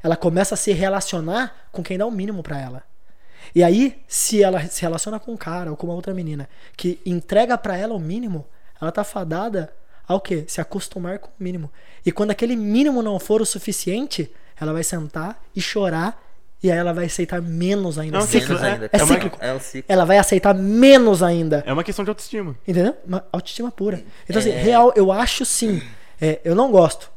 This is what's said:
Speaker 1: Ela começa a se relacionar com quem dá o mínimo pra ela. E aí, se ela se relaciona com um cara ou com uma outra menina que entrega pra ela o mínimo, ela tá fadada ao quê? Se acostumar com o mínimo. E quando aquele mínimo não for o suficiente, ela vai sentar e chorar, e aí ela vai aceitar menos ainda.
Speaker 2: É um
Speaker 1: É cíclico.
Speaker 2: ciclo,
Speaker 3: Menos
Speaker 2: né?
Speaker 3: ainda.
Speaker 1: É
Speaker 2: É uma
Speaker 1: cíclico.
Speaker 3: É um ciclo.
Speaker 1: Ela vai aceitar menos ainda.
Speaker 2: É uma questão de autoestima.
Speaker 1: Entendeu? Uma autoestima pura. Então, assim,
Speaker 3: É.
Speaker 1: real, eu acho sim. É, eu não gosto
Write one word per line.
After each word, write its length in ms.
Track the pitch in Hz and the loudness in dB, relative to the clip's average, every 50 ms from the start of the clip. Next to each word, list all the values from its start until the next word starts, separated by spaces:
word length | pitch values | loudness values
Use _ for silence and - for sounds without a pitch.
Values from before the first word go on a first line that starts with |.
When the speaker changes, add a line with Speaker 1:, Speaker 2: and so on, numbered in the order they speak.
Speaker 1:
Ela 140 | - 160 165 | 0 0 -2
começa 380 | - - 175 160 185 196 - 220 | 2 0 2 2 2 0 0 -2
a 20 | |
se 160 | 196 - 214 | -2 0 0
relacionar 960 | 196 156 190 190 196 196 - - - 170 156 160 190 233 262 - - - - - | 2 2 2 0 0 -2 -2 -4 -4 -4 -4 -2 -2 -2 -2 -4 -8 -14 -16 -12
com 120 | - - | -10 -10
quem 160 | 170 - 190 180 | -6 -6 -4 -2
dá 80 | 208 | -2
o 40 | 233 | -2
mínimo 320 | 233 190 190 208 208 185 | -2 -4 -4 -4 -6 -8
pra 160 | 156 - 156 139 | -8 -8 -8 -8
ela. 220 | 135 127 123 135 - - - - - - - - - - - - - - - | -8 -10 -12 -14 -14 -16 -18 -16 -16 -16 -18 -16 -16 -16 -16 -16 -16 0 4
E 80 | 170 | 4
aí, 380 | 175 170 185 220 262 269 - - - - | 6 6 6 4 2 2 0 -6 -12 -6
se 340 | - - - - 220 208 | -4 -2 -2 0 4 4
ela 220 | 202 190 185 175 151 170 | 4 4 4 0 -4 -4
se 120 | - - | -6 -4
relaciona 400 | 175 165 165 160 - 208 214 214 | -4 -4 -4 -4 -6 -6 -8 -8
com 120 | - - | -8 -10
um 40 | 233 | -10
cara 340 | 202 - 175 165 180 180 160 | -8 -8 -6 -6 -6 -6 -8
ou 60 | 151 | -8
com 100 | - - | -6 -6
uma 80 | 170 170 | -6 -6
outra 200 | 175 175 196 190 | -6 -6 -8 -6
menina 340 | 185 170 156 156 143 139 - - - - - - | -6 -6 -6 -6 -8 -10 -12 -14 -16 -16 -16 -14
que 220 | - - 180 175 - - | -4 -4 -4 -4 -2 -4
entrega 540 | 185 175 170 - - 202 208 233 233 247 233 | -4 -4 -4 -4 2 4 4 4 4 0 -2
pra 180 | - 202 185 | -2 -4 -4
ela 160 | 180 202 226 226 | -4 -4 -4 -4
o 60 | 190 | -4
mínimo, 460 | 160 156 185 233 247 220 180 156 143 - - - - - - - | -4 -4 -6 -6 -4 -4 -6 -6 -8 -10 -14 -16 -16 -16 -12 -6
ela 100 | 156 160 | -6 -4
tá 140 | 170 - 208 | -4 -4 -6
fadada 680 | - - 208 185 156 156 175 208 233 202 185 - - - - - - - - - | -4 -6 -8 -6 -4 -4 -4 -4 -2 -2 -4 -4 -6 -12 -16 -16 -16 -16 -16 -4
ao 140 | - 180 190 | -2 -2 -2
quê? 240 | 190 - 185 160 151 | -2 -2 -4 -4 -4
Se 140 | - - - | -6 -6 -8
acostumar 580 | 160 - - 196 - - - 190 175 175 190 208 | -8 -6 -6 -8 -8 -8 -10 -10 -8 -8 -8 -10
com 100 | - - | -10 -14
o 40 | - - | -12 -10
mínimo. 320 | 190 180 185 175 156 143 - - - - - - - | -8 -8 -6 -8 -8 -10 -12 -14 -16 -16 -16 -4 -4
E 80 | 175 | -2
quando 180 | 165 - 208 208 | 0 0 0 0
aquele 260 | 202 - 233 233 247 | 0 -2 0 -2 0
mínimo 460 | 226 208 208 208 247 285 302 269 247 | -2 0 2 2 4 4 4 2 2
não 160 | 226 214 202 180 | 0 0 -2 -4
for 220 | - - 214 220 | 0 2 2 2
o 60 | 220 | 2
suficiente, 840 | - - 190 - - 190 - - 180 185 233 285 285 - - 156 - - - - - - - | 0 -2 -4 -6 -6 -6 -4 -4 -4 -4 -4 -4 -6 -4 -6 -6 -6 -8 -16 -16 -16 -12 -6
ela 100 | 156 156 | -4 -4
vai 120 | 156 165 160 | -2 -2 -2
sentar 580 | - 185 170 156 147 - 165 156 190 - - - - - | -4 -4 -6 -6 -8 -8 -8 -8 -8 -10 -12 -14 -8 -6
e 40 | 202 | -6
chorar, 600 | 175 - - 214 202 180 160 160 170 214 226 - - - - - - - - - | -6 -2 -2 0 0 0 0 0 -2 -4 -4 -8 -14 -16 -16 -14 -14 -16 -12 -2
e 80 | - 185 | 2 2
aí 60 | 170 | 2
ela 160 | 170 175 175 | 2 0 -2
vai 140 | 165 175 175 | -2 -2 -4
aceitar 340 | 165 - - 175 165 180 175 | -4 -2 -4 -4 -4 -4 -6
menos 580 | 170 170 165 165 170 180 202 208 190 175 156 156 | -4 -4 -4 -2 0 0 0 0 0 -2 -4 -4
ainda. 200 | 156 156 156 196 | -6 -2 0 0
Speaker 2:
É 20 | |
um 40 | 214 | 0
Speaker 1:
É 20 | |
cíclico. 200 | 208 - - - 139 139 | 4 4 2 4 2 -2
Speaker 2:
ciclo, 60 | 131 | 0
Speaker 3:
Menos 180 | 135 131 - 110 | 0 -2 -2 -2
Speaker 2:
né? 40 | 107 | -2
Speaker 3:
ainda. 60 | 107 | 2
Speaker 1:
É 60 | - - | 4 4
Speaker 2:
É 40 | |
uma 120 | 151 151 - | 6 4 4
Speaker 1:
cíclico. 240 | - 202 185 - - | 2 0 -6 -8 -6
Speaker 3:
É 140 | - 123 131 | -6 -6 -6
um 60 | 131 | -6
ciclo. 240 | - - - 131 - - | -10 -10 -12 -12 -2 2
Speaker 1:
Ela 120 | 190 185 175 | 4 4 6
vai 140 | 160 196 202 | 8 6 6
aceitar 360 | 190 - 208 185 - 202 196 | 6 6 2 4 4 4 4
menos 680 | 190 190 196 214 226 254 269 277 262 240 220 196 165 | 4 2 2 6 8 10 12 12 10 10 8 6 6
ainda. 400 | 180 175 170 170 165 160 151 143 143 | 4 2 4 2 2 2 0 0 0
Speaker 2:
É 60 | - | 0
uma 100 | 135 156 170 | -2 -2 -2
questão 200 | 208 196 - 202 | -4 -4 -4 -4
de 60 | 202 | -4
autoestima. 440 | 214 - - - - 214 196 165 131 - - - | -6 -6 -8 -8 -8 -8 -6 -6 -10 -10 -6 0
Speaker 1:
Entendeu? 260 | 175 180 175 226 311 - - | 2 2 2 2 0 -4 -8
Uma 180 | 180 180 190 - - | -6 -6 -6 -6 -6
autoestima 380 | - 180 - - - - 233 247 | -8 -8 -8 -8 -8 -8 -8 -8
pura. 320 | - - 196 208 190 156 107 - - - - - | -6 -4 -4 -4 -4 -6 -10 -14 -16 -16 -10 -2
Então, 120 | 180 220 | 0 2
assim, 100 | - 220 | 2 2
Speaker 3:
É. 120 | 170 123 | 0 2
Speaker 1:
real, 300 | 135 220 240 233 240 247 247 | 4 6 8 8 8 8 8
eu 160 | 214 190 190 | 6 6 6
acho 340 | 190 208 240 233 - - 262 | 4 2 0 0 0 -2 -2
sim. 380 | - - - 233 220 196 165 - - - - - - - - | -2 0 0 0 0 0 -2 -4 -8 -14 -16 -16 -16 -6 -2
É, 180 | 156 156 156 - - | 0 0 0 0 0
eu 100 | 170 170 | 2 4
não 160 | 202 254 277 | 4 4 6
gosto 400 | 220 185 170 151 - - - - - | 8 8 8 6 2 -4 -12 -14 -16